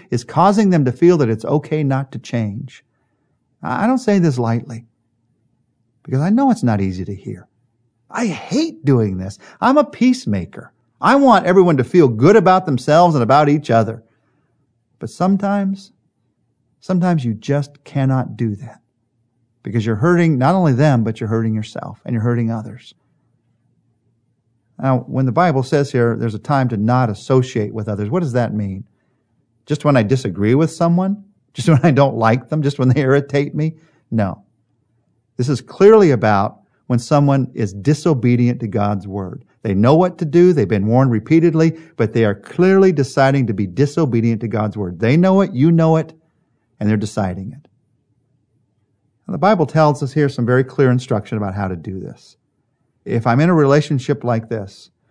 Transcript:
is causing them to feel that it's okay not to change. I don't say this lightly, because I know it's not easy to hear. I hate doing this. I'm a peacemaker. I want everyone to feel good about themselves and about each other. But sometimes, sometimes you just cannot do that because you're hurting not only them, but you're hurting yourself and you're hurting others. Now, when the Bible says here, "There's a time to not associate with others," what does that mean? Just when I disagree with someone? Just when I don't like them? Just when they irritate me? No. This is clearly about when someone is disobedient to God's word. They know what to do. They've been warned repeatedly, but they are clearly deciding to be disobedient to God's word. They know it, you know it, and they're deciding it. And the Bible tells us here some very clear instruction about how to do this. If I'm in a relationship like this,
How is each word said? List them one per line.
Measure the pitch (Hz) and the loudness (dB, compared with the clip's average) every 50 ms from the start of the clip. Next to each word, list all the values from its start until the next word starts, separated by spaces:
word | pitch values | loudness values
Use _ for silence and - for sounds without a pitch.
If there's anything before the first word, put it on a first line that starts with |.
| - - | -12 -8
is | - 117 - | -8 -6 -6
causing | - - 151 175 202 202 220 214 190 | -4 0 2 2 4 4 4 2 2
them | 180 160 139 | 2 2 2
to | 123 | 0
feel | 123 - 170 175 180 156 | 0 2 4 4 4 4
that | 139 113 | 2 0
it's | 113 110 - | -2 -4 -4
okay | - 143 156 - - 160 156 | -2 -4 -4 -4 -4 -4 -2
not | 147 135 135 131 135 - | -2 -2 -2 -2 -4 -6
to | - - | -12 -16
change. | - - - 117 110 104 98 117 139 127 - - _ _ _ _ _ _ _ _ _ _ _ _ _ _ _ _ - | -12 -8 -6 -4 -4 -4 -6 -10 -12 -16 -18 -20 _ _ _ _ _ _ _ _ _ _ _ _ _ _ _ _ -10
I | - 127 - 202 233 | -8 -4 -2 0 0
don't | 262 240 | 0 0
say | 254 220 202 196 | 0 0 2 2
this | 170 160 127 123 | 2 2 0 0
lightly, | 117 113 117 120 - - - 113 - _ _ _ _ _ _ _ _ _ _ _ _ _ _ _ _ _ _ _ _ _ _ _ _ | -2 -2 -2 -4 -4 -8 -16 -18 -18 _ _ _ _ _ _ _ _ _ _ _ _ _ _ _ _ _ _ _ _ _ _ _ _
because | - 135 131 | -6 -4 -2
I | 151 190 | 0 0
know | 214 254 277 269 | 0 2 2 2
it's | 226 - | 0 0
not | - 120 107 98 | 0 0 0 0
easy | 95 95 90 92 90 | -2 -4 -4 -6 -8
to | 101 101 | -10 -10
hear. | - - - 101 - - _ _ _ _ _ _ _ _ _ _ _ _ _ | -12 -12 -14 -14 -14 -16 _ _ _ _ _ _ _ _ _ _ _ _ _
I | - - 240 208 | -8 -6 -4 -4
hate | 156 - - - 180 277 330 330 - - - | -6 -6 -8 -4 -2 -2 -2 -2 -6 -4 0
doing | 143 135 120 110 101 95 90 | 0 2 2 2 -2 -4 -6
this. | 92 95 - - - - - - | -8 -10 -14 -16 -20 -20 -8 -4
I'm | - 240 277 302 | 0 2 2 2
a | 277 | 0
peacemaker. | - - - 233 254 254 254 - - 104 95 85 - - - - - _ _ _ _ _ - | 0 -2 0 0 0 0 0 -2 -4 -4 -4 -4 -8 -12 -18 -20 -20 _ _ _ _ _ -4
I | - 180 254 | 0 2 2
want | 277 277 262 220 185 - 170 | 4 4 4 4 4 4 4
everyone | 180 196 180 175 156 131 | 4 6 6 6 4 2
to | 120 | 0
feel | - - 180 156 123 | 2 4 4 4 4
good | 113 107 127 175 214 226 | 4 4 4 6 6 6
about | 170 185 185 185 185 | 6 4 4 2 2
themselves | 165 135 127 - - 147 165 180 175 156 | -2 -4 -4 0 2 4 4 4 4 4
and | 135 117 | 2 2
about | 110 135 147 151 147 | 4 4 4 4 4
each | 147 147 147 - | 0 0 0 0
other. | 117 117 107 95 113 - - _ _ _ _ _ _ _ _ _ _ _ _ _ _ _ _ _ _ - | 0 2 0 0 -4 -12 -16 _ _ _ _ _ _ _ _ _ _ _ _ _ _ _ _ _ _ -14
But | - 110 | -14 -12
sometimes, | - - 170 190 202 196 202 196 202 202 196 190 196 196 - - _ _ _ _ _ _ _ _ _ _ _ _ _ _ _ _ _ _ | -6 -2 0 0 0 0 0 -2 -2 -2 -2 -4 -6 -8 -12 -20 _ _ _ _ _ _ _ _ _ _ _ _ _ _ _ _ _ _
sometimes | _ - 185 180 180 180 175 156 123 | _ -4 -2 0 2 2 0 0 -2
you | 117 110 | -4 -6
just | - - - 139 143 139 - - _ _ | -6 -4 -4 -2 -2 -4 -6 -12 _ _
cannot | - - 139 135 131 131 131 123 - 110 104 | -8 -4 -2 0 0 0 -2 -4 -6 -6 -6
do | 120 110 101 | -4 -4 -6
that | 98 127 117 - _ _ _ _ _ _ _ _ _ _ _ _ _ _ _ _ _ - | -6 -10 -16 -20 _ _ _ _ _ _ _ _ _ _ _ _ _ _ _ _ _ -12
because | - 98 117 101 | -6 -4 -4 -2
you're | 117 110 101 | -2 -2 0
hurting | 131 175 175 170 170 160 151 123 | 0 2 2 2 2 2 0 2
not | 127 147 185 | 2 2 2
only | 190 180 151 | 2 2 0
them, | 123 117 151 156 131 117 107 | 2 2 2 2 2 2 0
but | 113 107 - | -2 -4 -6
you're | 113 104 | -6 -4
hurting | 113 113 113 113 110 | -2 -2 -2 -2 -4
yourself | 110 107 - - - - - 113 - - | -6 -6 -10 -12 -14 -14 -14 -16 -16 -10
and | - 120 | -6 -6
you're | 113 | -4
hurting | 110 120 120 120 117 113 | -2 -2 -2 -2 -2 -4
others. | 113 110 107 104 101 123 - - - _ _ _ _ _ _ _ _ _ _ _ _ _ _ _ _ _ _ _ _ _ _ _ _ _ _ _ _ _ _ _ _ _ _ _ _ - | -4 -8 -10 -12 -16 -20 -20 -20 -20 _ _ _ _ _ _ _ _ _ _ _ _ _ _ _ _ _ _ _ _ _ _ _ _ _ _ _ _ _ _ _ _ _ _ _ _ -6
Now, | - 135 131 123 | -4 -2 -2 -2
when | 127 - - 131 131 | -2 -4 -4 -4 -2
the | 127 117 | -2 0
Bible | 160 180 175 139 135 127 | 2 2 2 2 0 -2
says | - 160 147 143 120 | 0 0 -2 0 0
here, | - 123 117 117 113 | 0 0 0 0 -2
"There's | 113 117 117 107 | -2 -4 -6 -6
a | 107 | -8
time | - - 147 135 131 120 | -6 -2 -2 0 0 -2
to | 113 101 | -2 -2
not | 107 117 123 127 131 113 | -2 0 0 0 0 -2
associate | 101 - - - 135 131 123 123 - 117 104 104 - | -4 -6 -4 0 0 0 0 0 -2 -6 -6 -6 -6
with | 110 101 110 | -8 -8 -6
others," | 104 98 104 104 | -6 -6 -6 -4
what | 143 185 | -4 -4
does | 170 135 117 | -4 -2 -2
that | 123 117 113 104 | -2 -2 -2 -4
mean? | 107 104 95 95 98 - _ _ _ _ _ _ _ _ _ _ _ _ _ _ _ _ | -6 -6 -6 -8 -10 -14 _ _ _ _ _ _ _ _ _ _ _ _ _ _ _ _
Just | - 151 151 - | -6 -6 -2 0
when | 151 143 123 | 2 2 2
I | 107 | 2
disagree | 101 135 127 - 101 85 98 104 110 123 | 2 0 -2 -2 -4 -6 -2 0 2 2
with | 143 160 156 | 2 0 0
someone? | - - 170 170 170 180 185 190 202 208 - _ _ _ _ _ _ | -2 -2 0 0 0 0 0 -2 -4 -6 -8 _ _ _ _ _ _
Just | - - 170 | -6 0 2
when | 156 127 - | 2 4 4
I | 175 | 2
don't | 131 135 143 139 - - | 4 4 2 2 2 0
like | 113 113 117 131 - - | 0 2 0 0 -2 -4
them? | 156 156 | -4 -4
Just | 143 139 139 - | -2 -2 -2 0
when | 127 127 | 0 2
they | 123 151 | 2 2
irritate | 135 131 135 143 139 139 139 143 143 - - | 2 2 2 0 0 0 -2 -2 -2 -2 -4
me? | 147 151 160 160 - _ _ _ _ _ - | -4 -4 -4 -6 -8 _ _ _ _ _ -6
No. | - 110 101 95 - - _ _ _ _ _ _ _ _ _ _ _ _ _ _ _ _ _ _ _ - | -4 -2 -2 -2 -4 -8 _ _ _ _ _ _ _ _ _ _ _ _ _ _ _ _ _ _ _ -6
This | 123 139 | -4 -2
is | 139 120 | -2 -4
clearly | - - - - 190 208 220 214 202 160 | -6 -8 0 4 6 6 6 6 6 4
about | 131 107 110 107 104 98 101 - - _ _ _ _ _ _ - | 2 2 2 2 2 2 0 -2 -6 _ _ _ _ _ _ -4
when | 139 135 | -4 -2
someone | - - 151 143 143 139 139 135 123 127 - | -2 0 0 2 2 2 2 0 -2 -4 -6
is | - 117 95 95 | -6 -6 -6 -6
disobedient | 101 98 139 156 - - 175 151 123 117 123 123 120 123 120 120 123 | -6 -2 -2 -2 0 0 -2 -2 0 0 0 2 2 2 0 -2 -4
to | 117 104 | -6 -6
God's | 104 110 101 101 104 95 95 101 | -4 -2 -2 -2 -4 -4 -8 -10
word. | 95 101 95 92 87 - - _ _ _ - | -10 -10 -10 -10 -12 -16 -20 _ _ _ -6
They | 113 95 | -4 0
know | 95 107 127 151 | 2 4 4 4
what | 160 185 180 180 - | 4 2 0 -2 -6
to | 175 | -6
do. | 147 135 175 175 185 175 | 0 2 4 4 4 4
They've | 147 104 87 | 2 0 0
been | 110 101 98 | -2 -2 0
warned | 107 117 127 135 131 | 0 2 2 2 2
repeatedly, | 117 107 - - 160 165 165 170 151 160 160 165 160 - - - _ - | 0 -2 -2 0 0 2 2 2 2 2 0 0 0 -4 -12 -12 _ -4
but | 117 104 - | -4 -2 0
they | 120 113 | 0 0
are | 104 101 | 0 -2
clearly | - - - - - 180 190 190 196 190 185 | -4 -8 -10 -4 0 2 4 4 4 4 4
deciding | 190 143 135 - - 143 135 135 139 139 127 107 | 2 0 -2 -2 0 2 2 2 2 0 -2 -2
to | 107 | -2
be | 95 101 | -4 -6
disobedient | 90 87 107 143 143 - 170 160 131 117 117 110 117 113 98 | -4 -2 -2 -2 0 0 -2 -2 0 0 0 0 0 -2 -2
to | 120 107 | -4 -6
God's | 104 107 107 107 - 107 | -4 -4 -4 -4 -4 -6
word. | 101 90 90 82 | -8 -8 -6 -4
They | 113 113 139 165 | 0 0 2 2
know | 180 190 190 196 | 4 4 4 2
it, | 196 - | 2 0
you | 196 127 139 165 | 0 0 2 2
know | 170 165 160 160 160 | 4 4 4 2 2
it, | 160 156 160 - _ _ _ _ _ _ _ _ _ _ _ _ - | 0 -2 -4 -12 _ _ _ _ _ _ _ _ _ _ _ _ -6
and | 107 104 | -2 -2
they're | 110 | -2
deciding | 107 104 104 - 110 101 92 90 92 95 104 - | -2 -2 -6 -6 -6 -6 -6 -6 -8 -12 -14 -16
it. | - - _ _ _ _ _ _ _ _ _ _ _ _ _ _ _ _ _ _ _ _ _ _ _ _ _ _ _ _ _ _ _ _ | -18 -20 _ _ _ _ _ _ _ _ _ _ _ _ _ _ _ _ _ _ _ _ _ _ _ _ _ _ _ _ _ _ _ _
And | - 180 | -10 -6
the | 151 | -2
Bible | 160 202 220 180 151 | 0 2 2 2 0
tells | 139 - 160 156 147 143 - 143 | 0 2 2 2 2 2 0 -4
us | 127 - | -6 -2
here | 156 147 135 | -2 -2 -2
some | - - 120 | -2 -2 -2
very | 110 123 131 135 | 0 0 0 0
clear | 131 - - 139 127 | -2 -2 0 2 2
instruction | 123 127 127 - 123 101 - - 113 107 | 2 0 -2 -2 -4 -6 -6 -6 -6 -6
about | 104 98 92 | -6 -6 -6
how | 104 98 92 | -4 -6 -6
to | 92 | -6
do | 85 76 101 92 92 | -8 -10 -12 -12 -12
this. | - - - _ _ _ _ _ _ _ _ _ _ _ _ _ _ _ _ _ - | -12 -14 -16 _ _ _ _ _ _ _ _ _ _ _ _ _ _ _ _ _ -10
If | - - 117 107 | -6 -4 -2 0
I'm | 120 117 135 | 2 2 2
in | 156 180 | 4 4
a | 180 | 4
relationship | 160 143 139 139 151 147 - 156 127 - - 143 - - | 4 4 4 4 2 2 0 -4 -4 -2 -4 -6 -4 -4
like | 120 117 113 113 - | -4 -4 -4 -4 -6
this, | 117 110 98 95 - - - _ _ _ _ _ | -8 -10 -10 -12 -16 -20 -20 _ _ _ _ _